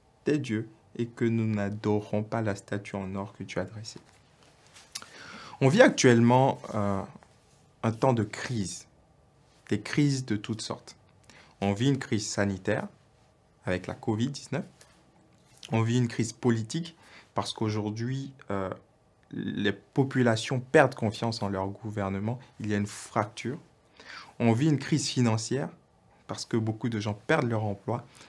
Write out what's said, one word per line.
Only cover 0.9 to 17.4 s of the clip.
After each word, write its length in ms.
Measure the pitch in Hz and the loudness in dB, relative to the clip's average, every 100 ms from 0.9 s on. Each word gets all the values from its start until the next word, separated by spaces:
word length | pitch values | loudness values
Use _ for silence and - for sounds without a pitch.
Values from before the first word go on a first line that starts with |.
et 120 | - 117 | -8 -8
que 180 | - | -2
nous 220 | 117 113 110 | 0 0 0
n'adorerons 760 | 107 101 107 107 104 - 107 | -2 -2 -2 0 0 0 -4
pas 220 | 107 113 | -2 -2
la 100 | 110 | -2
statue 440 | 98 - 101 104 101 | -4 -6 -8 -6 -8
en 180 | 95 | -6
or 180 | 98 101 | -8 -8
que 100 | - | -12
tu 140 | 98 - | -8 -6
as 80 | |
dressée. » 340 | 95 110 113 - - _ _ _ _ _ _ - - - - - - - - - | -6 -10 -16 -18 -20 _ _ _ _ _ _ -20 -16 -16 -16 -20 -18 -18 -18 2
On 80 | 135 | 6
vit 120 | 196 | 8
actuellement, 800 | 254 - 131 117 117 127 135 - - | 8 8 8 8 8 6 4 2 -4
euh, 280 | 107 101 98 - - - _ _ _ _ _ | -2 -2 -2 -6 -14 -20 _ _ _ _ _
un 100 | 117 | -4
temps 180 | 113 135 | 2 2
de 140 | 120 | 2
crise, 640 | 98 - - 117 87 - - _ _ _ _ _ _ _ - | 0 -6 -6 -4 -4 -8 -16 _ _ _ _ _ _ _ -4
des 100 | 104 | -4
crises 460 | - - 143 131 | 0 2 2 0
de 100 | 127 | -2
toutes 240 | 107 - 107 | -4 -4 -6
sortes. 380 | - - - - _ _ - - - _ | -8 -10 -14 -20 _ _ -20 -20 -20 _
On 100 | 98 | 0
vit 160 | 101 131 | 2 2
une 100 | 135 | 0
crise 300 | - 107 - | 0 -2 -2
sanitaire 640 | - 101 92 - 117 202 - _ _ _ _ _ _ | -2 0 -2 -2 -2 -4 -12 _ _ _ _ _ _
avec 220 | - 92 92 | -4 -4 -4
la 60 | |
covid 340 | - - 110 135 | -6 -2 -2 -2
dix-neuf. 380 | 143 - 139 - - - _ _ _ _ _ _ - - | -4 -8 -8 -8 -16 -20 _ _ _ _ _ _ -20 -2
On 100 | 113 | 0
vit 160 | 113 123 | 2 2
une 120 | 117 | 2
crise 240 | - 110 | 0 -4
politique 640 | - 123 113 110 165 165 - - - - | 0 0 2 -2 -6 -8 -14 -20 -20 -8
parce 180 | - | -6